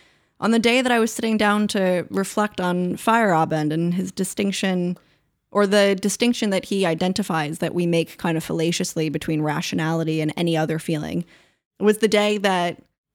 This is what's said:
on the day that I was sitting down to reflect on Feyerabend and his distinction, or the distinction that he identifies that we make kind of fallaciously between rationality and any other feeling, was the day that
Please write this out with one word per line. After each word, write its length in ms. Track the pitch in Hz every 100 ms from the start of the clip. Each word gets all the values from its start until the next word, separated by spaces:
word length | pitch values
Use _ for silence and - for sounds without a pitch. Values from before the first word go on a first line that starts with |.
| _ _ _ -
on 100 | 202
the 80 | 233
day 240 | 226 247
that 100 | 254
I 60 | 240
was 140 | 226
sitting 240 | - 226 220
down 320 | 208 208 208
to 380 | 208 185 180 -
reflect 500 | 190 190 - 208 -
on 360 | 180 180 180 170
Feyerabend 760 | - 226 214 170 160 160 151
and 220 | 156 170
his 160 | 175 185
distinction, 840 | - 185 - 202 190 196 185 175 180 _ _ _ _ _
or 140 | 202 202
the 280 | 208 202
distinction 560 | 196 202 - 240 240 214
that 140 | 190
he 200 | - 196
identifies 720 | 185 165 185 190 196 165 147 160
that 160 | 170
we 120 | - 170
make 320 | 170 160 -
kind 180 | 175 165
of 60 |
fallaciously 640 | - 160 165 170 180 - 160
between 320 | 151 - 156
rationality 800 | 151 147 - 175 160 165 160 160
and 120 | 151 -
any 200 | 170 160
other 220 | 156 160
feeling, 440 | - 156 156 170 170 - _ _ _ -
was 180 | 202 214
the 100 | 220
day 300 | 208 208 208
that 440 | 196 185 175 - - _ _